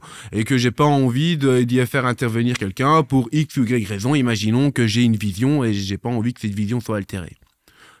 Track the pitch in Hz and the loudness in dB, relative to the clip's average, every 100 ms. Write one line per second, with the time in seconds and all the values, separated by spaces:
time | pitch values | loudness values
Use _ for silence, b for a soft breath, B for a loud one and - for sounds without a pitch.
0 | B B B 104 113 131 123 - 147 143 | B B B -4 0 0 0 2 2 4
1 | 131 123 165 160 135 127 120 127 123 139 | 2 2 0 0 2 2 2 0 0 0
2 | 123 117 120 113 120 123 98 92 135 160 | -2 -2 -2 0 -2 -2 -6 -2 2 2
3 | 139 135 120 151 151 - 113 123 98 101 | 4 0 0 -2 -2 -2 0 0 -2 -4
4 | 113 147 123 110 107 120 143 131 113 107 | 0 2 2 0 0 2 2 2 0 2
5 | 120 110 104 90 131 147 117 101 98 98 | 2 2 -2 0 0 2 0 -2 -4 -6
6 | 117 120 117 123 110 101 101 120 113 107 | -4 -2 -4 -4 -6 -4 -2 -4 -4 -6
7 | 98 98 80 - _ _ b b b b | -6 -10 -12 -16 _ _ b b b b